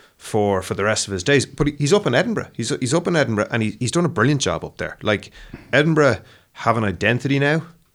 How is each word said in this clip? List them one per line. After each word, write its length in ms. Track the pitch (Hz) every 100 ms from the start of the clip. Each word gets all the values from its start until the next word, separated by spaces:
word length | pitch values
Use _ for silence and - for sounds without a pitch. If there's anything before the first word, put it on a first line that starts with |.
| - _
for, 460 | - 110 104 95
for 140 | 92 85
the 80 |
rest 240 | 101 110 -
of 40 |
his 120 | 98
days. 220 | 95 143 135
But 220 | - 147
he, 60 | 147
he's 120 | 143
up 140 | 202 202
in 80 |
Edinburgh. 380 | 123 214 214 -
He's, 160 | - 113
he's 240 | 139 123
up 140 | 160 175
in 80 | 170
Edinburgh, 320 | 123 107 107
and 120 | 120
he, 140 | 107 -
he's 120 | 120
done 140 | 170 175
a 40 |
brilliant 320 | 87 120 147
job 220 | - 82
up 140 | 73 -
there. 200 | 80 -
Like, 300 | 92 104 - - - - -
Edinburgh 460 | 127 151 156 143 107 - - _
have 240 | - 120 117
an 60 |
identity 560 | 107 87 104 120 139 139
now, 240 | 143 160 - - _